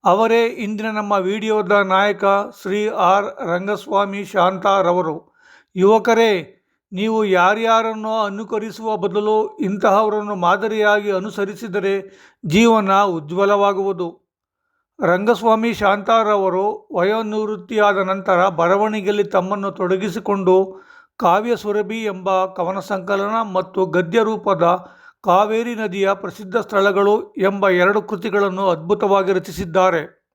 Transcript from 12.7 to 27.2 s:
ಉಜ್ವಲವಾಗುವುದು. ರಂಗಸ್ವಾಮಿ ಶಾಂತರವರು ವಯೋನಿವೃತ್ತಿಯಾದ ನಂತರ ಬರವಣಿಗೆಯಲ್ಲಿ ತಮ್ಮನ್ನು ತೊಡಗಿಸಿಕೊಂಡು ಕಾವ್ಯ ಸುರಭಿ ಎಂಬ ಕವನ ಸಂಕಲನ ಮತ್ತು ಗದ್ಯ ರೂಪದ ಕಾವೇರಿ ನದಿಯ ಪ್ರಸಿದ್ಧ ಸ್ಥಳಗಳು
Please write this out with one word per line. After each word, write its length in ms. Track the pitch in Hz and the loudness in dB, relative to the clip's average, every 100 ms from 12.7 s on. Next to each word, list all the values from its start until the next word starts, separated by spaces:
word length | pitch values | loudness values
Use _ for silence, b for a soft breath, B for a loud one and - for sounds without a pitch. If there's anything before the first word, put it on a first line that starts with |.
| 226 196 190 | 4 4 2
ಉಜ್ವಲವಾಗುವುದು. 1300 | 202 170 147 180 196 202 202 190 196 180 175 170 _ _ _ _ _ _ _ _ | 2 0 -6 0 2 4 2 0 -2 -4 -6 -10 _ _ _ _ _ _ _ _
ರಂಗಸ್ವಾಮಿ 720 | 202 185 208 220 226 220 226 | 2 2 2 2 2 2 0
ಶಾಂತರವರು 1120 | 214 202 202 196 226 214 208 190 180 202 - _ | 0 0 0 2 2 2 2 0 0 -2 -4 _
ವಯೋನಿವೃತ್ತಿಯಾದ 1040 | 247 185 220 214 214 214 214 - 220 208 196 | -2 0 0 -2 -4 -4 -6 -6 2 2 2
ನಂತರ 520 | 185 196 190 180 190 | -2 -2 0 2 2
ಬರವಣಿಗೆಯಲ್ಲಿ 760 | 165 170 196 214 214 190 208 | 2 2 2 0 -2 -2 -2
ತಮ್ಮನ್ನು 480 | 196 196 185 202 196 | 0 0 -2 -4 -6
ತೊಡಗಿಸಿಕೊಂಡು 1160 | 190 180 190 202 208 202 196 185 185 190 190 B B B _ | -4 -2 -2 -2 -6 -4 -2 4 2 2 -6 B B B _
ಕಾವ್ಯ 380 | 185 185 233 226 | 2 2 0 -4
ಸುರಭಿ 480 | 208 208 196 226 | -2 -4 -4 -6
ಎಂಬ 420 | 214 185 185 190 185 | -6 -6 -2 0 -2
ಕವನ 340 | 190 175 196 | -4 -6 -6
ಸಂಕಲನ 720 | 190 196 180 196 202 226 220 | -6 -8 -4 -4 -2 -4 -2
ಮತ್ತು 320 | 185 185 190 185 | -4 -4 -4 -2
ಗದ್ಯ 380 | 170 170 220 | -2 0 0
ರೂಪದ 400 | 220 220 208 180 170 180 B B B B | 0 -2 -2 2 2 0 B B B B
ಕಾವೇರಿ 520 | 196 180 208 220 233 226 | 2 2 4 0 -4 -6
ನದಿಯ 340 | 220 190 196 | -6 -2 0
ಪ್ರಸಿದ್ಧ 440 | 196 196 - 196 220 | -2 -6 -12 -6 -4
ಸ್ಥಳಗಳು 760 | 202 202 202 196 202 214 | 0 2 2 2 2 2